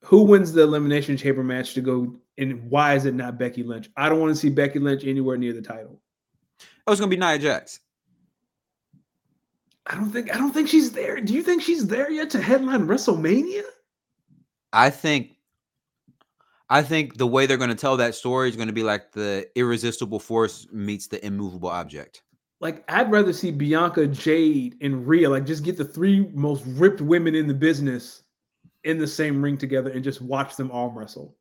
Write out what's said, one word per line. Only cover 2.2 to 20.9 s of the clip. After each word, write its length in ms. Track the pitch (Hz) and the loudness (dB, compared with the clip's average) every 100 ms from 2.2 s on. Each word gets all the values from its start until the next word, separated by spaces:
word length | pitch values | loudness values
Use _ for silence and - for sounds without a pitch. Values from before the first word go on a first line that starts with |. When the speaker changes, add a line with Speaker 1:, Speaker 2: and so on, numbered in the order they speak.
| _ - | _ -6
Speaker 1:
and 320 | 135 120 117 | -6 -6 -2
why 240 | 139 147 | 0 2
is 120 | 143 135 | 2 0
it 100 | 123 | -4
not 240 | 123 120 | -6 -6
Becky 240 | 123 123 | -6 -6
Lynch? 260 | 120 113 110 - | -10 -10 -12 -4
I 100 | 151 | 0
don't 120 | 160 | 2
wanna 160 | 156 151 | 2 0
see 140 | 151 | 0
Becky 260 | 139 143 143 | 0 0 0
Lynch 260 | 139 139 | -2 -2
anywhere 340 | 139 135 131 127 | -2 -2 -2 -2
near 160 | 123 | -4
the 100 | 117 | -8
title. 360 | 107 113 107 - _ _ _ _ _ _ - _ - | -12 -16 -16 -20 _ _ _ _ _ _ -20 _ -2
Speaker 2:
Oh, 60 | |
it's 100 | 202 | 0
gonna 80 | 202 | 2
be 80 | 185 | 0
Nia 220 | 185 151 | 0 0
Jax. 400 | 147 101 - - _ _ _ _ _ _ _ _ _ _ _ _ _ _ _ _ _ _ _ _ - | 0 -2 -6 -20 _ _ _ _ _ _ _ _ _ _ _ _ _ _ _ _ _ _ _ _ -10
Speaker 1:
I 80 | 180 | -6
don't 140 | 214 | -4
think, 240 | 233 233 | -6 -6
I 40 | 233 | -2
don't 120 | 277 | -2
think 160 | 302 311 | 0 4
she's 240 | 320 254 | 4 4
there. 280 | 254 - - | -2 -6 -4
Do 100 | 208 | -2
you 100 | 247 | 0
think 180 | 349 349 | 2 0
she's 240 | 320 339 202 | 0 -2 0
there 240 | 226 285 | 0 -2
yet 220 | 311 311 | -2 -2
to 100 | 226 | -2
headline 460 | 185 269 262 262 165 | 2 2 2 0 0
WrestleMania? 760 | 247 - 175 160 226 330 403 508 - _ _ _ _ _ _ _ _ _ | 0 0 0 2 2 0 -6 -10 -16 _ _ _ _ _ _ _ _ _
Speaker 2:
I 160 | 107 131 | 4 4
think, 460 | 139 160 147 - _ _ _ _ _ _ _ _ _ _ _ _ _ _ | 2 0 0 -2 _ _ _ _ _ _ _ _ _ _ _ _ _ _
I 100 | 135 | 2
think 360 | 139 160 143 117 | 4 0 -2 -2
the 100 | 123 | 2
way 180 | 131 135 | 2 4
they're 120 | 135 | 2
gonna 180 | 123 110 | 0 -2
tell 220 | 139 131 | 0 2
that 180 | 120 113 | 0 -2
story 340 | 123 127 127 | -4 0 0
is 60 | 113 | -2
gonna 180 | 113 | -6
be 80 | 107 | -2
like 280 | 110 104 - | -2 -2 -6
the 360 | 107 104 98 - - | -8 -6 -6 -6 -2
irresistible 640 | 123 117 117 113 110 104 | 0 0 -2 -4 -8 -8
force 480 | - 113 110 - 104 | -4 0 0 -2 -16
meets 360 | 107 101 | -8 -6